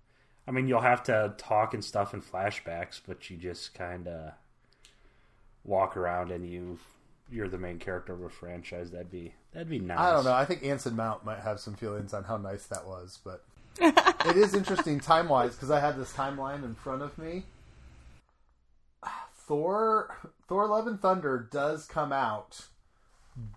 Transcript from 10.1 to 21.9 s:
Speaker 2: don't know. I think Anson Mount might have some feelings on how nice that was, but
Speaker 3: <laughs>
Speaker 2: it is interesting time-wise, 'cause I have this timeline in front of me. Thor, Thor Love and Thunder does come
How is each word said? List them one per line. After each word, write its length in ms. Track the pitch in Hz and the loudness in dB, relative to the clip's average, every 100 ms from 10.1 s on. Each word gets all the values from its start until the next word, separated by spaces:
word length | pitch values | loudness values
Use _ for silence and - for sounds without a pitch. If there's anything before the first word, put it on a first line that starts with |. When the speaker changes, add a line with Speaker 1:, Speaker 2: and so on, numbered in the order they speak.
Speaker 2:
don't 120 | 160 | 6
know. 80 | 131 | 6
I 120 | 127 143 | 4 4
think 180 | 170 | 0
Anson 320 | 135 139 131 113 | -2 -2 -2 -2
Mount 300 | 113 107 107 | -2 -4 -6
might 140 | 104 | -6
have 200 | 104 104 | -4 -6
some 140 | - | -6
feelings 400 | 101 110 104 101 | -8 -6 -6 -6
on 100 | 104 | -6
how 140 | 95 110 | -4 -4
nice 300 | 101 101 - | -4 -8 -6
that 180 | 101 95 | -8 -6
was, 320 | 92 90 - | -12 -14 -16
but 220 | - 90 _ - | -14 -14 _ -20
Speaker 3:
<laughs> 180 | - - | -14 4
Speaker 2:
it 560 | 339 330 - 359 170 185 | 6 8 6 4 6 6
is 160 | 208 | 6
interesting 460 | 202 190 185 - 143 | 4 2 0 0 2
time-wise, 540 | - 165 170 131 123 - | 6 6 6 4 4 0
'cause 120 | 131 | 2
I 100 | 147 | 4
have 160 | 147 135 | 4 0
this 160 | 127 | -6
timeline 500 | - 135 139 135 143 | -4 -4 -4 -6 -6
in 100 | 127 | -8
front 280 | 110 139 131 | -8 -6 -6
of 160 | 143 147 | -6 -10
me. 260 | 160 180 190 - - - - - - - _ _ _ _ _ _ _ _ - - - - - | -8 -8 -10 -18 -20 -20 -20 -20 -20 -20 _ _ _ _ _ _ _ _ -12 -10 -14 -12 -2
Thor, 680 | 147 165 208 226 220 - - - _ - | 0 2 2 4 4 2 -10 -16 _ -2
Thor 200 | 190 214 | 2 4
Love 200 | 214 226 | 2 0
and 140 | 202 | 2
Thunder 460 | 190 185 147 127 113 | 4 4 2 0 -2
does 340 | 143 143 156 | 0 0 -2
come 260 | - | -4